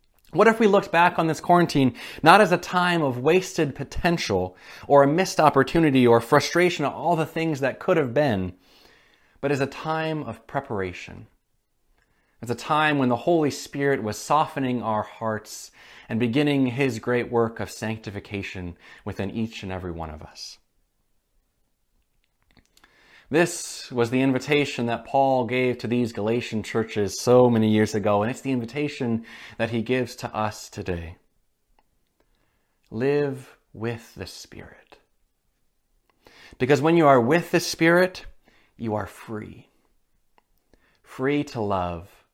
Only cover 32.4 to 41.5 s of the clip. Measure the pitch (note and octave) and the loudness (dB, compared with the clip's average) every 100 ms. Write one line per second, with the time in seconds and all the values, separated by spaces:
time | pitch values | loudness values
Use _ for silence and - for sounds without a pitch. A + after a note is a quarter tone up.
32.4 | _ _ _ _ _ A2 C3+ D3 D3 B2+ | _ _ _ _ _ -4 -2 0 -2 -6
33.4 | B2+ _ _ - A2+ A2+ - - F#2+ - | -14 _ _ -10 -8 -8 -12 -16 -14 -16
34.4 | - - - - _ - _ _ _ _ | -20 -20 -20 -20 _ -20 _ _ _ _
35.4 | _ _ _ _ _ _ _ _ _ - | _ _ _ _ _ _ _ _ _ -20
36.4 | - - B2+ C#3 D3+ E3+ D3 C3+ A#2 E3 | -20 -4 2 2 4 6 8 6 6 2
37.4 | E3+ E3+ - - E3 F3 F#3 F3+ - - | 2 0 0 0 4 4 2 -2 -18 -20
38.4 | _ _ _ - A2+ G#2 G2 - - G#2+ | _ _ _ -10 -6 -4 -6 -12 -12 -12
39.4 | G2 A#2+ - _ _ _ _ _ _ _ | -12 -18 -20 _ _ _ _ _ _ _
40.4 | _ _ _ _ _ _ _ - C3 D3 | _ _ _ _ _ _ _ -4 -2 -2
41.4 | C#3+ | -2